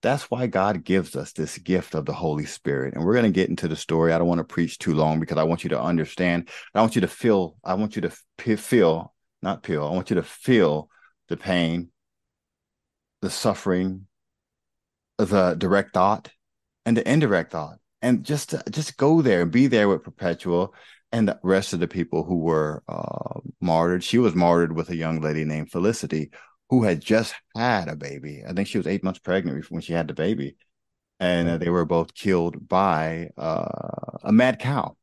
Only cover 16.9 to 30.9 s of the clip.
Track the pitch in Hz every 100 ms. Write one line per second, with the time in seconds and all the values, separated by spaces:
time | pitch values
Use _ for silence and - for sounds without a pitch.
16.9 | 113 - 147 135 92 80 82 76 - _
17.9 | _ 123 120 - 147 - - - 156 151
18.9 | - 139 165 131 90 85 120 135 117 101
19.9 | 85 - - 90 85 90 87 98 - -
20.9 | - _ 117 101 - 92 95 95 87 85
21.9 | 92 82 80 78 90 80 78 76 76 -
22.9 | 50 50 50 50 - - - 87 82 85
23.9 | 90 - 117 117 87 87 85 82 80 80
24.9 | 82 82 80 78 78 76 76 76 85 98
25.9 | 113 76 78 73 - - _ - 127 107
26.9 | 82 - 110 113 - _ 110 123 107 80
27.9 | 73 71 69 71 71 57 90 101 107 87
28.9 | 98 95 - - 95 85 71 - 85 -
29.9 | 82 76 69 85 107 69 - _ _ _